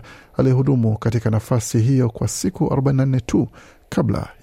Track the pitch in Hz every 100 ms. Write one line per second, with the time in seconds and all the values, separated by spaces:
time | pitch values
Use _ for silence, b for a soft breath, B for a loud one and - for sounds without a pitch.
0 | B B B - 131 131 135 135 113 107
1 | 117 113 113 110 - 123 - 120 113 135
2 | 120 - 113 - 185 - 156 135 135 135
3 | 135 131 - 196 117 B B B _ -
4 | 120 - - -